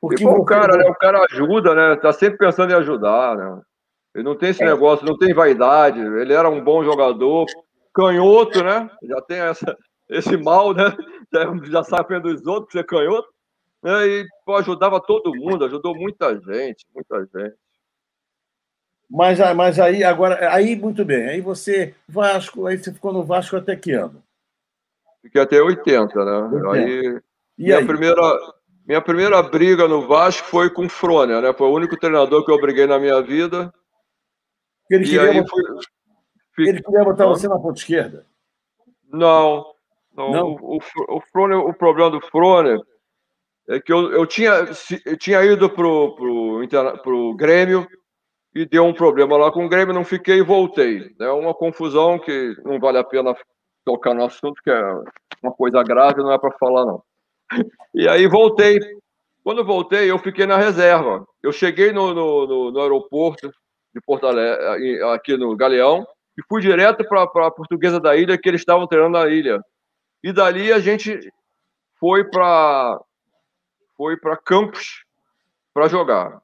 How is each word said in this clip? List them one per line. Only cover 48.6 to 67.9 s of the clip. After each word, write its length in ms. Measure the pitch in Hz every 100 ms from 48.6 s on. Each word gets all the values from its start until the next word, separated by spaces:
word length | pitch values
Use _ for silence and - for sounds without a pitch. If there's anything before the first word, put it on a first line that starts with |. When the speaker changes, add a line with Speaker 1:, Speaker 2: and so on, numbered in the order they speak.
| 160
Speaker 2:
deu 200 | 160 170
um 80 |
problema 420 | 165 165 135 143 147
lá 160 | 151
com 140 | 156 175
o 40 |
Grêmio, 240 | 180 190
não 120 | 180 170
fiquei 320 | 185 185 190
e 60 |
voltei. 720 | 170 196 185 170 127 104 - _
É 100 | 120
uma 220 | 143 165
confusão 640 | 160 165 160 160 143 165 175
que 380 | 165 139 123 107
não 160 | - 139
vale 200 | 135 127
a 40 |
pena 320 | 123 131 131 123 - _ _ _
tocar 300 | - 117 127
no 100 | 120
assunto, 380 | 120 - 143 143
que 60 | -
é 120 | 123 98 92 - - _ -
uma 80 | 123
coisa 320 | - 131 123
grave, 380 | 117 120 139 139
não 100 | 139
é 80 | 135
pra 120 | 139
falar, 340 | 135 127 127 123
não. 180 | 90 _ _ _ _ _ 240 220 _ _
E 140 | 170 165
aí 200 | 170 185
voltei. 520 | 185 220 214 208 208 208 208 _ _ _ _
Quando 220 | - 226 196
voltei, 440 | 190 - 202 196
eu 80 | 185
fiquei 280 | 196 185 196
na 120 | 196
reserva. 720 | 214 175 175 170 139 95 101 _
Eu 80 | 135
cheguei 400 | 147 185 160 202
no, 220 | 202 196
no, 340 | 170 160 147 135
no, 240 | 131 123
no 100 | 127
aeroporto 680 | 143 135 135 147 165 151 143 - _ _ _
de 60 | 120
Porto 240 | - 139 135
Ale-, 800 | 120 113 104 78 101 127 123 113
aqui 220 | 113 - 135
no 180 | 123 110
Galeão, 500 | 131 127 127 165 220 _ _ -
e 40 | -
fui 140 | 220
direto 440 | 196 175 202 214 214
pra, 180 | 202 180
pra 240 | 170 165
Portuguesa 480 | 160 160 170 180